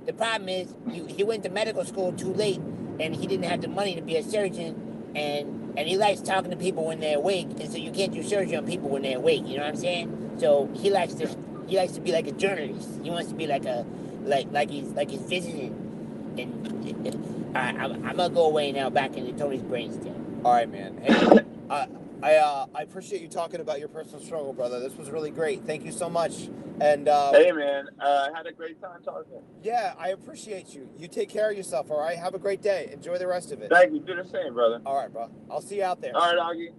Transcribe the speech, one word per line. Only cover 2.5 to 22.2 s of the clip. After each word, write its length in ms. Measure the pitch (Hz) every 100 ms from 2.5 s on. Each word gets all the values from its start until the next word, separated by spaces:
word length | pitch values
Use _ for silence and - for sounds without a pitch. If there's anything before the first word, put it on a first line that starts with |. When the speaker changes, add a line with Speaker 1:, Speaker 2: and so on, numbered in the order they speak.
| 185 - - - -
Speaker 1:
and 160 | 160 -
he 100 | 185
didn't 180 | 190 170
have 160 | 170
the 60 | 170
money 260 | 180 202
to 80 | 170
be 140 | - 160
a 60 |
surgeon, 920 | - 214 196 170 165 - - - -
and, 580 | 147 147 147 143 - - -
and 100 | 156
he 80 | 185
likes 240 | 208 196
talking 300 | - 185 180
to 60 | 175
people 280 | 180 160
when 160 | 160 160
they're 160 | 156 147
awake, 320 | 170 185 - -
and 100 | 156
so 80 | -
you 140 | -
can't 200 | 190 190
do 100 | 165
surgery 340 | - 202 170 165
on 100 | -
people 240 | - 139
when 120 | 135
they're 140 | 135 127
awake, 300 | 160 147 -
you 100 | 135
know 60 |
what 80 | 147
I'm 60 | 151
saying? 600 | 175 175 165 - - -
So 300 | 160 143 139
he 160 | 123 196
likes 240 | 196 175
to, 140 | - 156 - - - -
he 100 | 190
likes 140 | 185
to 100 | -
be 100 | 180
like 140 | 165 156
a 60 |
journalist. 560 | - 196 185 - - - -
He 60 | 160
wants 200 | 170 -
to 40 |
be 120 | - 156
like 180 | 139
a, 220 | 135 120 113 - - -
like, 280 | - 139 -
like 160 | 143 147
he's, 180 | 143 135
like 220 | - 143
he's 120 | 139
visiting. 600 | - 180 - 151 - - - - - - - -
And, 280 | - - - - - - -
and, 500 | - - - - 127
all 60 |
right, 120 | 123 113
I'm, 140 | 135 113 120
I'm 100 | 135
gonna 100 | 175
go 160 | 147
away 260 | 156 151 143
now, 200 | 139 131
back 260 | 135 135 139
into 160 | 127
Tony's 300 | - 143 131
brainstem. 840 | - 123 113 - - - - -
Speaker 2:
All 80 | 123
right, 180 | 120 113
man. 280 | 98 95 -
Hey, 380 | - 226 226 - - - -
I, 160 | 143 131 - - -